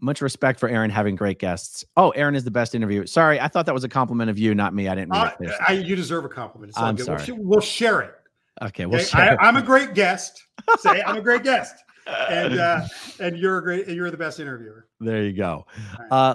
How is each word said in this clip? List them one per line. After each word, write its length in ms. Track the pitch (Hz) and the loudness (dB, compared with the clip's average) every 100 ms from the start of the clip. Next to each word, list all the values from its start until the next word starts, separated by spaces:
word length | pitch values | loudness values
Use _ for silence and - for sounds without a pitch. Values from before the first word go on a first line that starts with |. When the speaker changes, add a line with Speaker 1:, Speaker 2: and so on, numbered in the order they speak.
Speaker 1:
Much 200 | 127 147 | -4 -2
respect 380 | 135 - 131 - | -4 0 0 2
for 100 | 120 | 0
Aaron 220 | 117 110 | 2 0
having 240 | 107 101 | 0 0
great 240 | 95 104 90 | 0 -2 -2
guests." 460 | 95 85 - - - 170 | -4 -4 -8 -16 -2 4
Oh, 140 | 175 | 4
Aaron 240 | 139 147 | 4 0
is 80 | 139 | 0
the 80 | 123 | -2
best 240 | 117 113 | -2 -2
interviewer. 320 | 117 107 101 87 | -2 -2 -2 0
Sorry, 320 | - 156 143 | 2 4 2
I 80 | 143 | 0
thought 180 | 175 160 | -2 -2
that 80 | |
was 100 | 131 | -2
a 40 | 127 | -2
compliment 400 | 135 123 120 113 | -2 0 0 -2
of 100 | 104 | 0
you, 180 | 110 104 | 0 2
not 180 | 98 | 0
me. 140 | 101 95 | -2 -4
I 80 | 95 | -4
didn't 140 | 85 | -2
mean 100 | 202 | -2
Speaker 2:
Uh, 60 | 226 | -2
Speaker 1:
it, 100 | - | -4
please. 160 | 87 - 175 | -8 -2 0
Speaker 2:
I, 40 | |
you 200 | 190 175 | 0 -2
deserve 300 | 185 135 165 | -4 -4 -6
a 40 | 139 | -6
compliment. 420 | 131 110 113 104 | -10 -14 -14 -12
It's 80 | 110 | -4
all 80 | 113 | -2
Speaker 1:
I'm 100 | 104 | -2
Speaker 2:
good. 100 | - | -4
We'll 120 | 107 | -6
Speaker 1:
sorry. 200 | 73 226 | -8 -6
Speaker 2:
sh-, 20 | |
we'll 200 | 185 208 | 2 2
share 400 | - - 226 175 | 2 0 2 2
it. 140 | 101 - _ _ _ - | -2 -12 _ _ _ -12
Speaker 1:
Okay, 260 | 107 - 87 | -10 -6 -2
we'll 120 | 123 | 0
Speaker 2:
Okay? 100 | - | 2
Speaker 1:
share 220 | 160 196 | 6 6
Speaker 2:
I, 20 | |
Speaker 1:
it. 40 | 226 | 6
Speaker 2:
I'm 160 | 208 262 | 6 6
a 60 | |
great 320 | 254 262 269 | 6 4 4
guest. 480 | 196 185 190 - - _ - - 453 | 0 0 0 -8 -18 _ -4 0 2
Say, 220 | 415 202 | 4 2
"I'm 140 | 202 214 | 0 -2
a 40 | |
great 240 | 208 240 | 0 2
guest." 320 | 262 233 - - _ _ - - 156 | 2 0 -2 -14 _ _ -8 -4 -2
And, 300 | 175 170 175 | 0 0 2
uh, 220 | 170 165 160 - | 2 0 -4 -12
Speaker 1:
<laughs> 180 | - - | -16 -8
Speaker 2:
and 180 | 175 170 | -6 -2
you're 200 | 190 185 | 0 0
a 40 | |
great, 240 | 170 180 190 | -2 -4 -4
and 80 | |
you're 160 | 170 175 | -6 -6
the 60 | 160 | -6
best 240 | 160 151 | -8 -8
interviewer. 480 | 143 123 110 110 _ - | -10 -12 -14 -20 _ -8
Speaker 1:
There 240 | 110 110 | -4 -2
you 120 | 104 | -2
go. 300 | 95 92 78 - - 104 101 | -2 -4 -4 -12 -18 -16 -12
Speaker 2:
All 0 | |
right. 80 | 117 | 0
Speaker 1:
Uh, 240 | 131 131 | 2 4